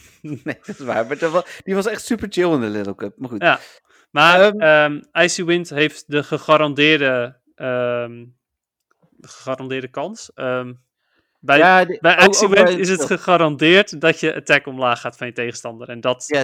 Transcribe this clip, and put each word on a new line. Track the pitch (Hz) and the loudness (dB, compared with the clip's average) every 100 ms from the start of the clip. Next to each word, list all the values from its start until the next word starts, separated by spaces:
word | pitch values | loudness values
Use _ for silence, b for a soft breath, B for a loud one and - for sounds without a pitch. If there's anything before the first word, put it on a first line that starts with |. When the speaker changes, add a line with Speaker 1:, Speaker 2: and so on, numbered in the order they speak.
| _ | _
Speaker 1:
<laughs> | _ | _
Nee, | 151 131 | -14 -12
dat | 156 - - | -10 -12 -14
is | - | -14
waar. | 127 113 127 | -6 -4 -4
Maar | 143 | -4
dat | 165 | -2
wa-, | 170 170 B | -2 -4 B
die | - | -6
was | 190 202 | -4 -4
echt | 214 | -6
super | - 226 208 | -6 -6 -4
chill | 175 180 | -2 0
in | 151 | 0
de | 113 | -2
Little | 104 101 | -4 -8
Cup. | 95 101 - | -8 -12 -12
Maar | 123 | -12
goed. | 113 | -2
Speaker 2:
Ja. | 170 - B B B B B | 0 0 B B B B B
Maar, | 143 160 180 | 2 4 6
Speaker 1:
Ehm, | 202 208 | 4 4
Speaker 2:
ehm, | 156 151 151 147 - 165 | 2 4 2 -4 -8 -2
Icy | 175 - | 0 0
Wind | 170 175 170 | -2 -2 -4
heeft | 143 151 - - | -2 -2 -4 -6
de | 147 | -6
gegarandeerde, | 139 151 - 156 151 139 147 156 139 127 120 - _ | -4 -8 2 2 2 2 2 4 2 -2 -4 -10 _
ehm, | _ 131 123 123 120 117 117 123 123 _ _ _ _ _ _ _ _ | _ -6 -4 -2 -4 -8 -14 -20 _ _ _ _ _ _ _ _ _
gegarandeerde | - - - 131 131 131 127 | -20 -18 -10 -10 -8 -8 -8
kans. | 143 156 226 - | -10 -10 -12 -20
Ehm, | - 131 127 123 123 _ _ _ _ _ _ | -10 -6 -6 -8 -16 _ _ _ _ _ _
bij, | 127 143 | 2 4
Speaker 1:
Ja, | 170 185 | 6 6
de-, | 180 175 | 2 0
Speaker 2:
bij | 165 175 | 2 4
Speaker 1:
ook, | 180 | 4
Speaker 2:
Icy | 196 | 4
Speaker 1:
ook | 208 | 2
Speaker 2:
Wind | 196 185 | 4 4
Speaker 1:
bij | 180 | 2
Speaker 2:
is | 185 | -2
het | 185 | -2
Speaker 1:
Shield. | 131 | -2
Speaker 2:
gegarandeerd | 180 - 175 160 139 156 185 202 151 | -4 0 2 2 2 4 4 2 0
dat | 160 - | -2 0
je | 156 | -4
attack | 151 - 143 143 | -6 0 0 0
omlaag | 131 127 117 | -4 -2 -2
gaat | 123 - | -6 -10
van | 123 | -12
je | |
tegenstander. | 117 120 120 120 113 123 | -8 -8 -8 -14 -14 -16
En | 120 | -6
dat | 127 123 - | -4 -4 -4
Speaker 1:
Ja, | 147 | -4